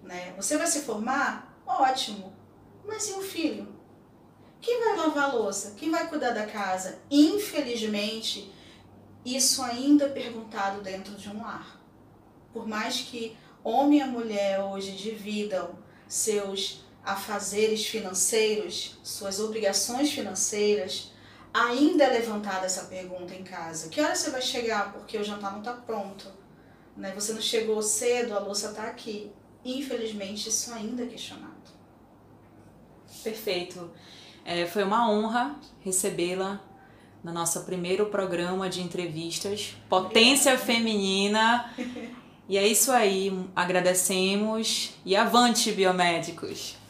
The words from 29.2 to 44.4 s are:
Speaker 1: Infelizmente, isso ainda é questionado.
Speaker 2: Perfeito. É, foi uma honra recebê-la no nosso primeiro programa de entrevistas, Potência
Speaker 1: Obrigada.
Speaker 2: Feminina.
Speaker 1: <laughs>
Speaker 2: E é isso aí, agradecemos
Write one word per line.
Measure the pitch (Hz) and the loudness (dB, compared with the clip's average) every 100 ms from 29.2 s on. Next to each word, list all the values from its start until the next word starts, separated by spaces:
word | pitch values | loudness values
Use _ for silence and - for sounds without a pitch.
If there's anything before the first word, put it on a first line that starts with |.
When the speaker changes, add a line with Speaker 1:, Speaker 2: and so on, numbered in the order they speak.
| 208 - - - | -12 -18 -20 -14
Speaker 1:
Infelizmente, | 254 262 262 240 220 208 196 208 220 | -8 -6 -4 -4 -4 -6 -8 -8 -4
isso | 214 240 | -4 -4
ainda | 226 214 247 | -8 -6 -6
é | 247 | -6
questionado. | 214 - - - - - - - - - - - - - - - - - - - - | -8 -14 -14 -18 -20 -20 -20 -20 -20 -20 -20 -20 -20 -20 -20 -20 -20 -20 -20 -20 -10
Speaker 2:
Perfeito. | 220 214 208 180 175 180 170 - - - - - | -8 -6 -2 -2 -4 -10 -14 -16 -20 -20 -20 -16
É, | - 170 170 | -4 -2 0
foi | 208 | 0
uma | 196 220 214 | 2 4 4
honra | 208 220 240 269 - - - | 2 2 0 -2 -6 -16 -10
recebê-la | 196 185 202 170 175 185 190 202 - - - - - - | -2 0 0 0 -2 0 -4 -6 -12 -20 -20 -20 -20 -16
no | 170 | -8
nosso | 170 170 185 | -2 -2 -2
primeiro | - 180 175 190 208 | -4 -4 0 0 2
programa | 202 185 175 175 190 190 | 0 0 0 0 0 -2
de | 185 | -4
entrevistas, | 180 180 170 156 165 170 202 202 - - - | -4 -4 -4 -4 -6 -4 -4 -4 -6 -12 2
Potência | 185 214 226 233 269 277 | 2 2 6 6 8 6
Speaker 1:
Obrigada. | 254 254 | 4 4
Speaker 2:
Feminina. | 233 226 208 196 190 202 214 220 240 - - | 2 4 2 4 4 4 4 4 4 0 -8
Speaker 1:
<laughs> | 240 240 226 - - - - | -8 -8 -12 -14 -20 -20 -2
Speaker 2:
E | 196 | 4
é | 208 | 6
isso | 220 269 | 6 6
aí, | 254 208 190 196 190 185 | 6 6 4 0 -2 -2
agradecemos | - 180 180 180 185 - 190 190 202 | 0 2 4 4 4 2 4 4 4